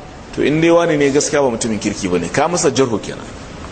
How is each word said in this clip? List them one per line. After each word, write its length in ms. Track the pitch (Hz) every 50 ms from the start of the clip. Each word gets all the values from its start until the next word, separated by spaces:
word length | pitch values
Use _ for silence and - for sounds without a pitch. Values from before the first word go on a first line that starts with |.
| - - - - - - -
to, 80 | -
in 180 | 104 123 151 160
dai 100 | 165 170
wani 260 | 170 170 170 165 156
ne, 140 | 147 143 139
gaskiya 300 | 131 147 - - 151 143
ba 80 | 139 127
mutumin 280 | 113 110 - 113 107 98
kirki 300 | 104 104 98 - 98 87
ba 80 | 90 87
ne." 100 | 85 90
Ka 200 | - 131 147 165
masa 220 | 180 170 - 147
jarhu 280 | 117 127 135 120 110 95
kenan. 260 | - 76 69 - - - - - - - - - - -